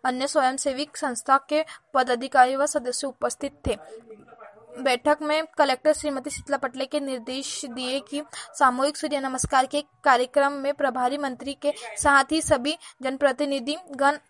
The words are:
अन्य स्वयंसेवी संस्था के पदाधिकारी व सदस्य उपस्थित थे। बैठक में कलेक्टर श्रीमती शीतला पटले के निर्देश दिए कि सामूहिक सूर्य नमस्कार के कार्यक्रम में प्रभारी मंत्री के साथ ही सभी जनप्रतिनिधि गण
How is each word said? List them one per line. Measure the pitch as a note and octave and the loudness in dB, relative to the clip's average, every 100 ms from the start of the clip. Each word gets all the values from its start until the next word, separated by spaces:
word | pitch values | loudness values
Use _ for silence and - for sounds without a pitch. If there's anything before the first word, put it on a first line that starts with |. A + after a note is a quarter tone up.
अन्य | C4 B3+ C#4 | -2 -2 0
स्वयंसेवी | D#4 C4 C4+ D4 C4 D4 - | 2 2 0 -4 -4 -6 -6
संस्था | C#4+ A#3+ - C4+ - | -6 -4 2 2 4
के | D4+ D#4 - _ | -2 -2 -10 _
पदाधिकारी | C4+ B3+ A#3+ C4 C4+ B3+ C4+ | 0 2 0 2 4 4 4
व | D4 | 0
सदस्य | D4 B3 - C#4 | 0 -4 -4 -6
उपस्थित | - A#3+ - C#4 - - | -4 -6 -4 -8 -6 -6
थे। | G#3 - A3+ A3+ A3 - - - - - - | -6 -8 -20 -20 -20 -20 -20 -20 -20 -20 -4
बैठक | C4 B3 D4 D4+ | 0 2 2 0
में | D4+ D#4 D#4+ - | 0 -2 -2 2
कलेक्टर | C#4 B3+ D#4 | 2 4 2
श्रीमती | D4+ D4+ C4+ C#4 | 2 -2 -6 -8
शीतला | - - C#4 | -10 -6 -4
पटले | C4 C4 C4+ | -4 -6 -4
के | D4+ | -4
निर्देश | C#4 B3+ A3+ C4 C4+ - C#4 | -4 -8 -8 -8 -8 -10 -10
दिए | A#3 B3+ C4+ | -8 -4 -6
कि | C4+ C#4+ D4+ - - - | -6 -10 -10 -16 -16 2
सामूहिक | C4 B3 C#4 D4 | 2 4 -2 -2
सूर्य | D#4 C#4 | -4 -2
नमस्कार | C4 C4 - C4+ C4 | -4 -4 0 2 2
के | D4 D4 _ | -2 -4 _
कार्यक्रम | D4 B3 B3 D4 C#4 | 4 4 4 2 2
में | C#4+ C4+ | 0 -4
प्रभारी | C#4+ C#4 B3+ B3 C#4+ | 0 -2 0 -2 0
मंत्री | C#4 B3 C4 | -4 -6 -10
के | C#4 C#4+ - - - | -4 -4 -4 -10 -2
साथ | D4 C#4 C4+ | 4 4 4
ही | D#4 | 0
सभी | - C#4+ B3+ E4 - _ | 2 0 0 -6 -10 _
जनप्रतिनिधि | C4 C4+ C#4 C4 C#4+ C#4 A#3+ D#4 F4 | -6 0 0 2 -2 -2 -2 -6 -8
गण | C4+ C#4 D4 | 0 0 0